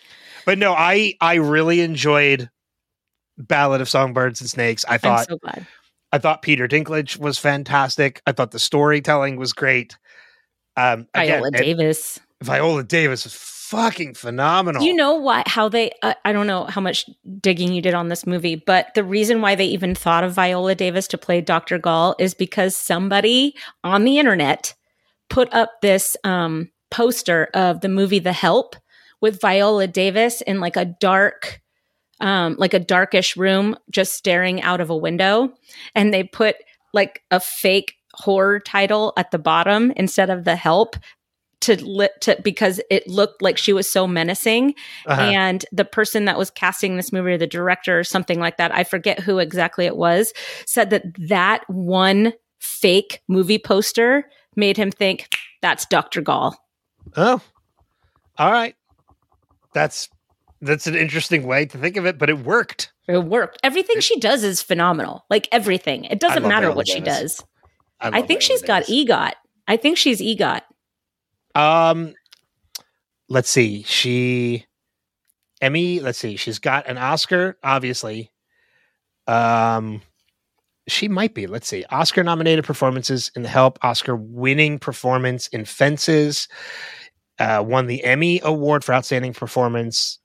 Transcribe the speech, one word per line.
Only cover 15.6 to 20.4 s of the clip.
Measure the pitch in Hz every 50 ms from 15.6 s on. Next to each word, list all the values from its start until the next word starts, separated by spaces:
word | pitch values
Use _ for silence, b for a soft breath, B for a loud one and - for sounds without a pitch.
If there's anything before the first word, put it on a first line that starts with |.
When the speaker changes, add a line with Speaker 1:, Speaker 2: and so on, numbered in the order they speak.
| 214
Speaker 2:
they, | 214 220 233 226 - - - -
uh, | - - - -
I | 208
don't | 208 202 208
know | 208 190 180 -
how | - - 202
much | 190 147 139 - - - - _ _ 190 190 196
digging | - 190 185 170 180 180 180
you | 175
did | 170 180 175
on | 175 170 170
this | 170 170 -
movie, | 180 180 175 170 170 160
but | 156 - 196 185 180 - - -
the | 214 196
reason | 185 196 214 214 226 233 226
why | 214 196 202
they | 190 190
even | - - 175 190 180 185
thought | - - 170 165 170 180
of | 180 180
Viola | 196